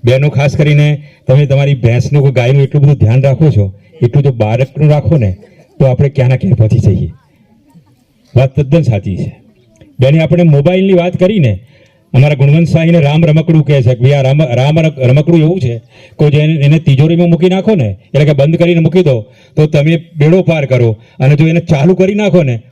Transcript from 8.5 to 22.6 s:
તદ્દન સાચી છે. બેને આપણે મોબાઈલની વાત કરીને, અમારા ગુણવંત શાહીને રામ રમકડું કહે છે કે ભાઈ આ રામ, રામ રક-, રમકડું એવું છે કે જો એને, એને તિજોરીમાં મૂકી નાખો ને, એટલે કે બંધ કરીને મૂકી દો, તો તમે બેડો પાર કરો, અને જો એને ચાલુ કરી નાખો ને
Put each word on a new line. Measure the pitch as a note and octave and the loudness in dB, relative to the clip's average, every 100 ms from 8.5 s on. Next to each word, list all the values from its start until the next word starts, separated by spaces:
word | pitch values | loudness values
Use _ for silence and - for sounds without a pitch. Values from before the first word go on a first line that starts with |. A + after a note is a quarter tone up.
| - | -2
તદ્દન | C3+ E3 | -2 0
સાચી | C#3 G#2 - F#2 | 0 -4 -4 -8
છે. | - - _ _ _ _ - _ | -8 -12 _ _ _ _ -20 _
બેને | B2+ D#3 | 0 2
આપણે | D#3+ E3+ | 0 0
મોબાઈલની | F3 C#3+ D3 F#3 G3 | 2 2 2 0 0
વાત | F#3 F3 F3+ | 0 0 -2
કરીને, | F3+ G#3+ C3 F#2+ - _ _ _ _ | -2 0 -2 -4 -10 _ _ _ _
અમારા | C3 C#3+ | 0 0
ગુણવંત | C#3+ C#3 D3+ E3+ | 2 2 2 2
શાહીને | E3 E3 E3+ | 0 2 2
રામ | C#3 D#3 | 2 0
રમકડું | D#3+ D#3 D#3+ D#3+ | 2 0 2 0
કહે | D3 C#3+ | 2 0
છે | A#2+ | 0
કે | A#2+ | 0
ભાઈ | B2 | 0
આ | C#3+ | 0
રામ, | C3 D3 | 0 0
રામ | B2 A#2+ C3+ D#3 | 0 0 0 0
રક-, | D#3+ D3+ | -2 -2
રમકડું | B2+ C#3 D3+ E3+ | 0 0 2 0
એવું | D#3 F#3+ | 0 -2
છે | B2+ A#2 _ _ - - | -4 -8 _ _ -20 -2
કે | D3 | 0
જો | C#3+ | 2
એને, | D3+ | 0
એને | D#3+ C#3+ D#3+ | 0 2 2
તિજોરીમાં | D#3+ C3 D#3 E3+ F3 | 2 0 2 2 0
મૂકી | D#3+ F3+ | 2 0
નાખો | F#3+ F#3 | 0 -2
ને, | G#3+ A2 | -2 -2
એટલે | F#2+ _ C#3 | -6 _ -2
કે | D3 | 0
બંધ | C#3 C#3+ E3 | 0 0 0
કરીને | E3+ E3+ | 0 0
મૂકી | D#3 F3 | 0 0
દો, | E3+ A#2+ G#2+ - _ - | 0 -2 -6 -20 _ -2
તો | D3+ | 0
તમે | D#3 D3 E3 - D#3 | 0 0 -2 -6 -2
બેડો | D3 F#3 | 0 2
પાર | F3 D#3+ | 0 -4
કરો, | C#3 B2+ A#2 G#2+ - _ | -2 0 0 -4 -12 _
અને | C3 D3 | 0 2
જો | D#3+ | 2
એને | E3 | 0
ચાલુ | E3+ D3+ D#3 | -2 0 0
કરી | F3+ F#3 | 2 0
નાખો | G#3 G#3 F3+ | 0 0 0
ને | C#3+ A2+ | -2 -6